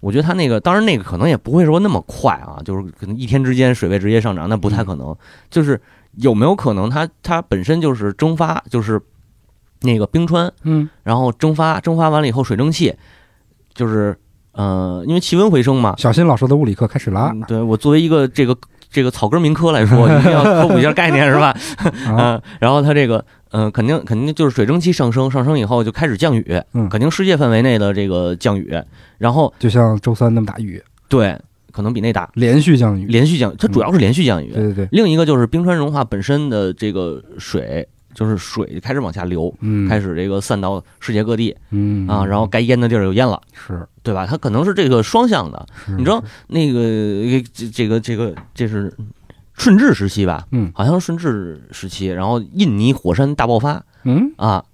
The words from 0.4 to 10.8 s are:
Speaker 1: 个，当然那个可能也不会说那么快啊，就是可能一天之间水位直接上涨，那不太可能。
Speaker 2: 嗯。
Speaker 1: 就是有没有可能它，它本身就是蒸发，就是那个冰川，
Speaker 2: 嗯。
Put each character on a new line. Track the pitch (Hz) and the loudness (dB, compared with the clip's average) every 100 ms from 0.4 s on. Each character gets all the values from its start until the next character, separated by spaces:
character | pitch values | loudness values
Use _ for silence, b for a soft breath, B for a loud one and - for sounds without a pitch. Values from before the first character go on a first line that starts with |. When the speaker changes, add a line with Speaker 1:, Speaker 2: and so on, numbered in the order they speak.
| 151 | 0
Speaker 1:
个， | 113 | 0
当 | 175 | 2
然 | 190 | 2
那 | 220 143 | 2 0
个 | |
可 | 92 85 | -2 -2
能 | 151 | 0
也 | |
不 | 143 - | 0 0
会 | 151 | 2
说 | 165 160 | 4 2
那 | 208 | 2
么 | 123 | -2
快 | - - 131 | -4 -2 -2
啊， | 80 - - 82 | -2 -8 -16 -8
就 | 98 | -8
是 | 92 - | -8 -12
可 | 95 | -10
能 | 113 | -10
一 | |
天 | 123 131 | 0 0
之 | 131 | 2
间 | 127 127 | 2 2
水 | 123 92 | 2 0
位 | 98 | 0
直 | 98 | 2
接 | 113 | 0
上 | 110 92 | 0 -4
涨， | 82 | -4
那 | 107 | -2
不 | 101 | -2
太 | 107 | -2
可 | 101 82 | -4 -6
能。 | 67 | -10
Speaker 2:
嗯。 | 80 b b b | -12 b b b
Speaker 1:
就 | - | -2
是 | 147 127 b b b - | 0 -2 b b b -2
有 | 127 | 0
没 | 107 | 2
有 | 131 | 2
可 | 196 123 | 2 0
能 | 101 104 | -2 -2
它， | 139 160 _ | -2 -6 _
它 | - 165 | -4 -4
本 | 170 98 | -2 -4
身 | 90 165 | 0 0
就 | 156 | 0
是 | 123 104 | -2 -4
蒸 | 98 156 160 | -2 -2 0
发， | 160 160 - | -2 -4 -4
就 | 120 | -4
是 | 107 107 - _ _ _ _ _ _ _ | -2 -4 -4 _ _ _ _ _ _ _
那 | 127 113 | 0 0
个 | 101 | 0
冰 | 160 | 0
川， | 170 170 175 - | 0 0 -2 -4
Speaker 2:
嗯。 | 156 156 | -2 0